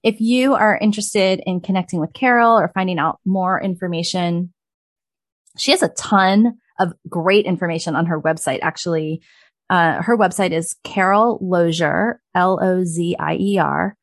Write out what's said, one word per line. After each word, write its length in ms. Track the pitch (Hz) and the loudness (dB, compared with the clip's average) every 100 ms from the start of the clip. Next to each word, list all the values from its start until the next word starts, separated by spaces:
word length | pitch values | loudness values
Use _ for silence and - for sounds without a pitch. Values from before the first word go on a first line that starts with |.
If 180 | 220 214 | 0 0
you 360 | 226 254 262 | 0 2 2
are 220 | 254 214 196 | 2 2 2
interested 640 | 214 208 - 208 190 190 | 0 -2 -2 0 2 0
in 160 | - 180 | -2 -6
connecting 380 | - 185 180 175 | -2 -2 -2 -4
with 140 | 156 | -6
Carol 440 | - 156 185 233 226 | -2 2 4 6 4
or 140 | 170 | 2
finding 240 | 196 185 175 | -2 -2 0
out 220 | 156 - | -2 -2
more 380 | 190 190 185 185 | -4 -2 0 -2
information, 880 | 196 180 180 165 165 185 175 170 175 _ _ _ _ _ _ _ _ _ _ - | -4 -6 -6 -4 -4 -2 -2 -2 -4 _ _ _ _ _ _ _ _ _ _ -6
she 140 | - | 0
has 120 | 381 | 2
a 60 | - | 0
ton 680 | - - 196 190 196 233 233 _ - | -4 0 2 4 4 2 0 _ -4
of 140 | 170 - - | -4 -4 -10
great 380 | 175 170 202 | -2 2 2
information 500 | 208 170 170 165 - | 2 -4 -4 -4 -4
on 120 | 156 170 | -2 -2
her 120 | 156 | -2
website, 400 | 160 160 - 131 | -2 -2 -4 -2
actually. 580 | 160 - 180 165 156 165 _ _ _ _ _ | -4 -4 -4 -4 -4 -8 _ _ _ _ _
Uh, 320 | 185 165 131 | 2 2 0
her 160 | 180 233 | -2 2
website 340 | 190 185 185 | 0 0 -2
is 240 | 165 165 - | -2 -6 -12
Carol 540 | - 202 190 202 233 - | -8 -2 2 2 2 -2
Lozier, 800 | 185 180 170 165 156 170 220 233 _ | -2 0 0 0 0 0 -2 -4 _
L 260 | 180 185 190 | 0 0 0
O 220 | 185 185 | 0 0
Z 320 | 180 165 170 - | -2 -4 -4 -4
I 180 | 156 160 | -4 -2
E 200 | 196 196 | 0 0
R 360 | 151 143 190 - | 0 0 -4 -6